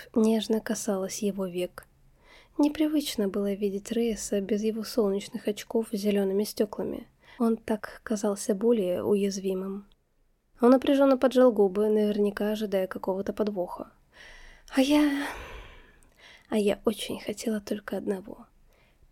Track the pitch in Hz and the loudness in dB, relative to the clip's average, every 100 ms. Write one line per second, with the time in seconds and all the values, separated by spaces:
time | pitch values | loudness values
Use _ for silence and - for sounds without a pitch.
0 | - - 220 220 208 220 - 220 - 196 | -4 2 4 4 2 -2 0 -4 -2 -2
1 | 190 - 208 196 190 175 175 - - _ | -2 -2 -2 -2 -4 -4 -6 -8 -20 _
2 | _ _ _ - _ - 294 294 302 302 | _ _ _ -20 _ 0 0 2 0 0
3 | 294 - 196 202 202 196 208 196 - 233 | -2 -2 -2 -2 -2 -2 -2 -4 -4 -2
4 | 233 208 - 208 190 202 220 220 208 - | -2 -2 -4 -4 -2 -2 -2 -4 -4 0
5 | 202 202 - 208 - 208 - 226 226 202 | 0 0 -4 -8 -6 -6 -4 -4 -2 -2
6 | 202 202 196 196 214 - 208 - - - | 0 2 2 0 -2 -2 -4 -4 -8 -8
7 | - _ _ - 233 226 - 214 - - | -12 _ _ -2 0 0 -2 -6 -6 -12
8 | - 208 214 202 - 196 226 233 180 175 | -6 -2 0 -2 -2 2 4 4 2 0
9 | 101 202 196 190 190 185 190 202 202 _ | 2 2 0 -2 -4 -4 -6 -10 -12 _
10 | _ _ _ _ _ - 240 262 277 277 | _ _ _ _ _ 4 6 6 6 4
11 | 277 254 262 247 254 208 196 196 214 214 | 6 4 4 6 6 6 2 2 2 2
12 | 208 208 208 202 208 214 214 190 185 - | 2 2 0 0 -4 -4 -2 -2 -2 -4
13 | - 190 202 202 208 208 180 - - _ | -4 -4 -4 -2 -2 -2 -6 -8 -14 _
14 | _ - - - - - - - 262 294 | _ -20 -20 -20 -20 -20 -4 2 4 4
15 | 294 285 285 - - - - - - _ | 4 0 -6 -8 -14 -16 -18 -20 -20 _
16 | _ _ - - - 214 202 202 - 214 | _ _ -20 -20 -4 0 0 0 -2 -4
17 | - 208 - 208 - 214 202 208 - 196 | -8 -10 -8 -6 -4 -4 -4 -8 -6 -6
18 | 208 190 190 - - _ _ _ _ _ | -4 -6 -6 -18 -20 _ _ _ _ _
19 | _ | _